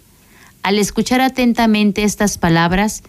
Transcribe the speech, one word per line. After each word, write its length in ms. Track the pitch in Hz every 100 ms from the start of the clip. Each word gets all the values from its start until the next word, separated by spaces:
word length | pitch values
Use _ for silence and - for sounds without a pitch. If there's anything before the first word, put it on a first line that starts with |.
| _ _ _ - - _
Al 160 | 185 208
escuchar 440 | 196 - - 254
atentamente 800 | 262 262 247 233 226 214 208 202
estas 340 | 208 - 202 -
palabras, 680 | 175 165 170 185 214 -